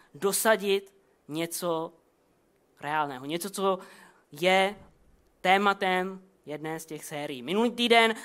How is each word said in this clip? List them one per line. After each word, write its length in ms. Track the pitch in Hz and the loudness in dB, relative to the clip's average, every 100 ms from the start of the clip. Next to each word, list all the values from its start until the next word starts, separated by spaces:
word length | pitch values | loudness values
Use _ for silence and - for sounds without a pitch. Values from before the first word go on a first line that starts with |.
| _ | _
dosadit 800 | 143 196 190 226 214 202 196 196 _ _ _ - | -4 -2 2 4 4 2 0 -2 _ _ _ -10
něco 680 | 151 165 - 180 160 165 - _ _ _ _ _ _ _ _ | -6 -6 -4 -4 -2 -4 -12 _ _ _ _ _ _ _ _
reálného. 440 | 143 156 143 127 139 | -4 -2 -2 -4 -6
Něco, 240 | 170 196 | -6 -6
co 300 | 196 196 185 - - - _ _ | -2 -2 -2 -6 -20 -20 _ _
je 440 | 147 175 190 190 214 - _ _ _ _ _ | -2 2 4 2 -2 -16 _ _ _ _ _
tématem 800 | 185 196 202 196 190 185 185 190 - _ - | 4 4 4 2 0 0 -2 -8 -18 _ -14
jedné 340 | 151 156 160 | -10 -8 -10
z 60 | - | -10
těch 200 | 151 - | -14 -12
sérií. 360 | 151 147 131 | -10 -8 -8
Minulý 300 | 120 202 240 | -4 0 0
týden 440 | 240 240 233 226 220 | 0 4 6 4 2